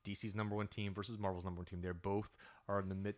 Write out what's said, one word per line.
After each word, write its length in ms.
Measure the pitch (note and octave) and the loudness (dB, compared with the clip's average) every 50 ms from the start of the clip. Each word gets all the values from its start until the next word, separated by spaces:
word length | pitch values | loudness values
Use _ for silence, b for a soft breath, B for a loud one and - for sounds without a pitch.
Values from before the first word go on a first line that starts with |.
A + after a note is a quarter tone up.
| - | -6
D 100 | G2+ G2+ | -4 -2
C's 200 | - - A2 F#2 | -2 -2 -2 0
number 200 | G#2+ G#2+ G#2 G#2 | 0 2 2 2
one 140 | G#2 G#2 G2+ | 2 0 0
team 260 | - - G#2 G2+ F#2 | 0 -2 -2 -2 0
versus 240 | G2+ G2+ A2 A#2 G#2 | -2 -4 -4 -2 0
Marvel's 260 | G#2 F#2+ F#2+ F2+ F2 | 2 2 2 2 0
number 140 | F#2+ F2+ F2 | -2 -2 -2
one 80 | F2 | -4
team. 140 | - - F2 | -6 -4 -2
They're 120 | F2 F2+ F2+ | 0 0 -2
both 360 | F2 - G2 G2 G#2 G#2 - - b b b b b b - | 0 2 2 2 2 2 0 -8 b b b b b b 2
are 100 | G2+ G2+ | 2 2
in 80 | G2 F#2+ | 2 2
the 60 | G2 | 0
mid-, 220 | F#2+ G2 G2+ G#2 | 0 0 -2 -2